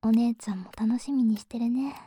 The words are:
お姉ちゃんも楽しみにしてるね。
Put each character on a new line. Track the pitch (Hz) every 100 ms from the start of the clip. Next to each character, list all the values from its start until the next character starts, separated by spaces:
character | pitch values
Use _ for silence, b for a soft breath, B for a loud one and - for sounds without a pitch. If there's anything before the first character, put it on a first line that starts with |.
お | 220
姉 | 226 240
ち | 226 -
ゃ |
ん | 190
も | 185 -
楽 | 220 240
し | -
み | 277
に | 233 214
し |
て | - 233
る | 233
ね。 | 247 277 -